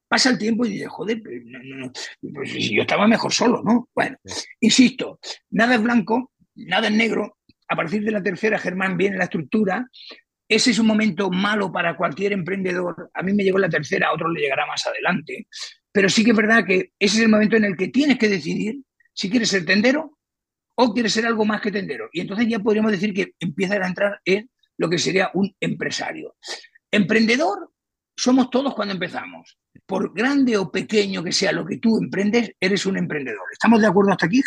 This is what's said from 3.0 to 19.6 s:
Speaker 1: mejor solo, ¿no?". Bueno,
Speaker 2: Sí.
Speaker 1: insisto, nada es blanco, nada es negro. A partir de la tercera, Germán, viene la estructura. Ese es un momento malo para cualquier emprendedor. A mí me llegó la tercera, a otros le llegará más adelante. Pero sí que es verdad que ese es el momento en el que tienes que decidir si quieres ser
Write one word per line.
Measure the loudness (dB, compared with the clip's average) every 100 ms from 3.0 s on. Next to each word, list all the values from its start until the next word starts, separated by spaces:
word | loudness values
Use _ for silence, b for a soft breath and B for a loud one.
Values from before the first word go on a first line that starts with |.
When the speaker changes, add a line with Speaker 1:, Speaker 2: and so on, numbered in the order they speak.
| 4
Speaker 1:
mejor | 4 2
solo, | 0 2 0
¿no?". | 2 0 0
Bueno, | -4 -4 -6
Speaker 2:
Sí. | -14 -12 -14 -2
Speaker 1:
insisto, | 2 6 4 4 -10 -10 B B _
nada | 0 2 2
es |
blanco, | 2 2 2 -2 -4 _ _ -18
nada | -4 -2 0
es |
negro. | 2 0 -2 -4 _ _ _ -8
A | -4
partir | -2 -2
de | -2
la | -2
tercera, | -2 -2 -2 -2
Germán, | -4 -4 -2 0
viene | 0 0
la | -4
estructura. | -4 -2 0 0 -2 -6 B B B _ _ -2
Ese | 0 2
es | 2
un | 4
momento | 2 0 0 -2
malo | 0 0 -2 -2
para | -2 -4 -2
cualquier | -4 -2 -2
emprendedor. | -2 -4 -4 -2 -2 -4 -6 -12
A | -6
mí | 0
me | 2
llegó | 2 2
la | 2
tercera, | 0 -2 -2 0
a |
otros | 0 -2
le | -2
llegará | -2 -2 -4
más | -4 -6
adelante. | -4 -2 -4 -6 -14 -14 B B B _
Pero | 2 2
sí | 4
que | 4
es | 4
verdad | 4 2 2
que | 0 -2 -2
ese | 0 4
es |
el | 4
momento | 6 6 4
en | 2
el | -2
que | -2
tienes | 2 2 4
que | 2
decidir | 0 -2 -4 -4 -8 -14 _ _
si | -8 -2
quieres | 0 2
ser | 0